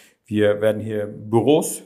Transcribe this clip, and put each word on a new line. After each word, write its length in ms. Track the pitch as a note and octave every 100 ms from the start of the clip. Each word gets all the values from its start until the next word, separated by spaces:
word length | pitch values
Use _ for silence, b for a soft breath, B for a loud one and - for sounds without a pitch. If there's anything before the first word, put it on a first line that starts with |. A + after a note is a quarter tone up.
| B B -
wir 340 | G#2 G#2 G#2
werden 220 | G#2+ G#2+
hier 240 | G#2+ G#2+ G#2
Büros 800 | A2 G#2+ A2+ A2+ D#3 F3 -